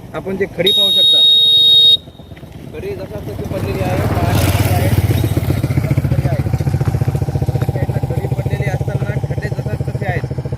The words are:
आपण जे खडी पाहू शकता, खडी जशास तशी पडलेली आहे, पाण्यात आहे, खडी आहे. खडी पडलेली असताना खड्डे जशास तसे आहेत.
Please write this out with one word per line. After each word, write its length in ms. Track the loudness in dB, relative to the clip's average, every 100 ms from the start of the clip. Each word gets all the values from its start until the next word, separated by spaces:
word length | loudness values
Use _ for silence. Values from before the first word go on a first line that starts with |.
| -14
आपण 220 | -12 -8 -6
जे 80 |
खडी 260 | -6 -2 0
पाहू 200 | 2 2
शकता, 260 | 4 4 6 6 6 6 6 6 6 6 4 -2 -20 -20 -18 -16 -16 -14
खडी 220 | -10 -8
जशास 280 | -8 -8 -10
तशी 320 | -10 -8 -6
पडलेली 260 | -4 -4 -2
आहे, 260 | 0 0 0
पाण्यात 680 | 0 2 2 2 2 2
आहे, 160 | 2 2 2 2 2 2 0 0 0 0 -2 0 0 0
खडी 200 | 0 0
आहे. 140 | -2 -2 -2 -2 0 -2 0 -2 -2 -2 -2 -2 -2 -2 -2 -2 -2 -2
खडी 200 | -4 -2
पडलेली 360 | -4 -2 -2 -2
असताना 400 | -2 -4 -4 -4
खड्डे 340 | -4 -4 -4 -4
जशास 400 | -6 -6 -4 -4
तसे 180 | -4 -4
आहेत. 280 | -4 -4 -6 -6